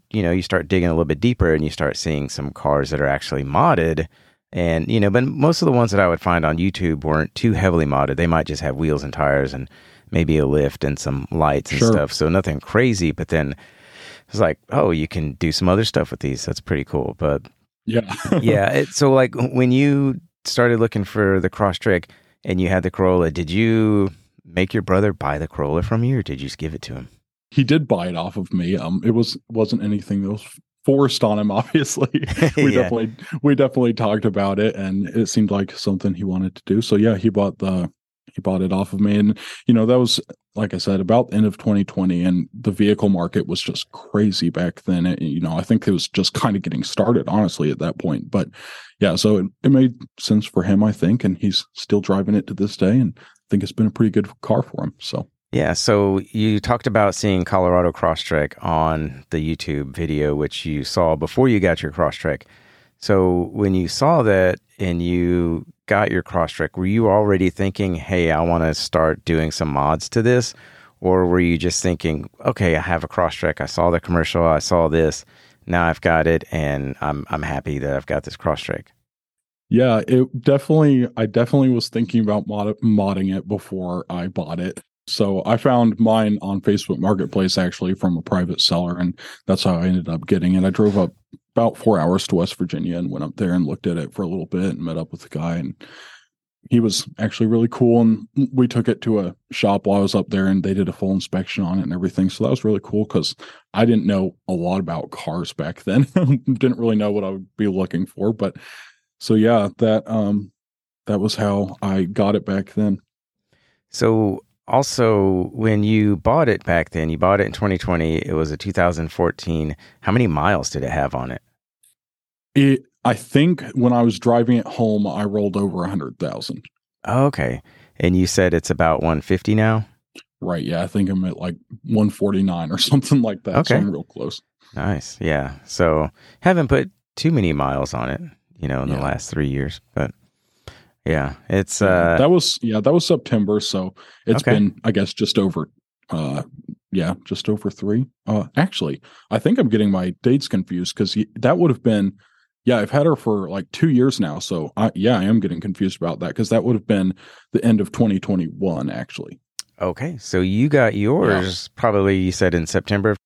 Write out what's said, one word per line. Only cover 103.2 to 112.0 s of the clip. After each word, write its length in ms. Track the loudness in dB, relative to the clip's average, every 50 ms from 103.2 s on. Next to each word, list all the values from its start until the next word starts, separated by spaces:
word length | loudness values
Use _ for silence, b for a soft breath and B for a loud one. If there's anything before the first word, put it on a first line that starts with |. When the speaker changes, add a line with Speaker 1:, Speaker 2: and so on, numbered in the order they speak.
| -2 -4 B B B B B B B _ -2
Speaker 2:
I 100 | 2 2
didn't 220 | 4 4 2 2
know 300 | 0 0 0 0 -2 -6 _ _ -6
a 40 |
lot 280 | -4 -4 -2 -2 -2 -4
about 300 | -4 -4 -6 -8 -8 -10
cars 420 | -12 -12 -8 -6 -6 -6 -6 -6
back 320 | -8 -8 -8 -8 -10 -8 -4
then. 200 | 0 2 2 2 2 2
<laughs> 300 | 2 2 2 2 2 0
Didn't 320 | -2 0 2 2 0 0 0
really 180 | 0 0 2
know 160 | 2 0 0
what 120 | -2 -2 -4
I 60 | -4
would 160 | -6 -8 -12 -10 _
be 120 | -2 0 0
looking 380 | 0 0 -2 -2 -2 -4 -4
for, 260 | -6 _ -2 -2 -2
but 240 | 0 0 -2 -4 B B B B B B B B B B B B _ -6
so 140 | -2 2 4
yeah, 340 | 4 6 6 4 4 2 0 -2 0
that, 240 | 2 2 2 2 0 -2
um, 420 | -2 -2 0 0 0 -2 -4 -6 _ _ _ _ _ _ _ _ _ _ _
that 140 | -4 -2 0
was 160 | 0 -2 -2
how 400 | -2 -2 0 0 0 -2 -4 -6 -6
I 220 | -4 -2 0 0